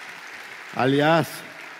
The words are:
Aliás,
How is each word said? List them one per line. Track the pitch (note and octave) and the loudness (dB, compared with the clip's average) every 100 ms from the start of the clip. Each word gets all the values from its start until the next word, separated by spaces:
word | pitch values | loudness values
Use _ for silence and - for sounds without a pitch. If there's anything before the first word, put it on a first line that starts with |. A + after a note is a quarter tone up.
| - - - - - - - | -14 -14 -16 -16 -14 -14 -10
Aliás, | - B2 C#3+ D3 E3 D3 - - - - - | 0 4 6 6 6 4 -4 -12 -14 -16 -16